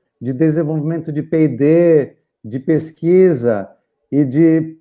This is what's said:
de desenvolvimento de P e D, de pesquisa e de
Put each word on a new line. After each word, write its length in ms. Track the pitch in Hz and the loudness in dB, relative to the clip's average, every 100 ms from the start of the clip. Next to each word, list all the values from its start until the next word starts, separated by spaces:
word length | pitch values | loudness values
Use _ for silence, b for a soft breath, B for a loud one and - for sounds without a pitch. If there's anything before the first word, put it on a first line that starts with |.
| _ - | _ -12
de 140 | 120 | -8
desenvolvimento 800 | 127 160 156 151 160 151 165 160 | -2 0 0 -4 -4 -4 -6 -8
de 80 | 147 | -8
P 220 | 156 160 | -4 0
e 40 | 151 | 0
D, 680 | 123 147 170 170 156 123 _ _ _ | 2 2 4 4 2 0 _ _ _
de 160 | 110 127 | -12 -8
pesquisa 1120 | 160 156 - - 165 185 185 131 120 101 92 _ _ _ - | -2 -2 -4 -6 2 4 4 2 -2 -2 -6 _ _ _ -4
e 140 | 139 135 | -2 0
de 540 | 143 165 160 160 - | 2 2 2 -2 -8